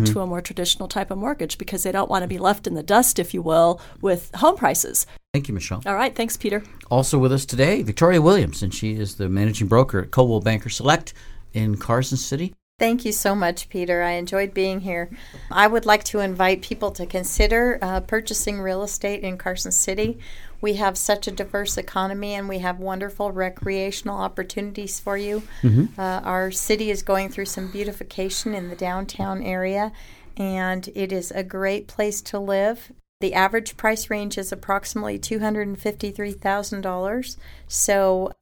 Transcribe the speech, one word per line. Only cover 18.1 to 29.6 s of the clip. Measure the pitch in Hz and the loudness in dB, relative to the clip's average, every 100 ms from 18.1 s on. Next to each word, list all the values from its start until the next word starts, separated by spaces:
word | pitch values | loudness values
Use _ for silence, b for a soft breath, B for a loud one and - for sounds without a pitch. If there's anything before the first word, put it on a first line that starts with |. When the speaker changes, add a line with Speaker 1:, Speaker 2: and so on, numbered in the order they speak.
| 220 220 - - 202 | -2 -2 -4 -4 -4
Speaker 3:
real | 190 185 | -2 -2
estate | 202 - 202 202 | -4 -4 -4 -4
in | 196 185 | -6 -6
Carson | 185 185 185 | -6 -4 0
City. | 185 - 196 220 240 B B B B | 2 2 0 -2 -2 B B B B
We | 214 202 | -2 2
have | 202 185 | 0 0
such | - 208 - | 0 0 0
a | |
diverse | 190 196 202 202 - | -6 -4 -4 -2 -4
economy, | 185 190 190 196 202 202 | -4 -2 -2 -4 -6 -6
and | 196 | -6
we | 190 | -4
have | 180 180 | -4 -4
wonderful | 190 185 202 202 202 | -6 -6 -8 -4 -4
recreational | 185 185 185 196 190 190 196 208 202 | -2 -4 -4 -4 -2 -4 -6 -6 -4
opportunities | 190 190 185 - 202 202 196 - | -4 -4 -6 -6 -8 -8 -8 -8
for | 208 196 | -4 -4
you. | 202 208 214 B | -2 -4 -6 B
Speaker 2:
Mm-hmm. | 127 110 220 - | 4 6 4 0
Speaker 3:
Uh, | 185 185 | -4 -2
our | 190 185 185 | -2 -2 -2
city | 185 - 214 214 | -4 0 0 0
is | 196 | -2
going | - 196 196 | 0 0 0
through | 190 196 | -6 -8
some | - 185 | -8 -8
beautification | 202 202 202 - - 190 - 226 | -6 -6 -8 -12 -6 -4 -4 -4
in | 202 175 | -6 -8
the | 175 | -6
downtown | 180 185 190 - 196 190 | -4 -4 -6 -6 -4 -4
area, | 190 185 | -4 -2